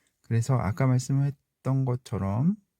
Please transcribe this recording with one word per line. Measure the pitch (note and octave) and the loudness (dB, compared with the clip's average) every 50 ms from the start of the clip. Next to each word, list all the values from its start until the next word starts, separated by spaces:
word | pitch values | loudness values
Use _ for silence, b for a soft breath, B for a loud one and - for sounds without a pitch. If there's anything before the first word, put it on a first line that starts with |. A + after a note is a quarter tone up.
| _ _ _ _ _ | _ _ _ _ _
그래서 | - A#2 A2+ A#2 - C3+ | -2 -2 0 0 0 0
아까 | A#2 - F#2 G#2+ - C3 C3 | 0 0 -2 0 0 2 2
말씀했던 | B2+ B2 B2+ - C#3 C#3 C#3 C#3+ C#3 - _ _ _ _ - C3 C3+ C3+ C3 | 2 2 2 0 0 0 0 0 -2 -6 _ _ _ _ -4 -2 -2 0 0
것처럼 | B2 B2 B2 - - - F#2+ G2 G2 G2 A2+ C#3 F3 G#3 - _ _ _ _ | -2 -2 -4 -6 -8 -6 -4 -2 -2 0 0 0 0 0 -2 _ _ _ _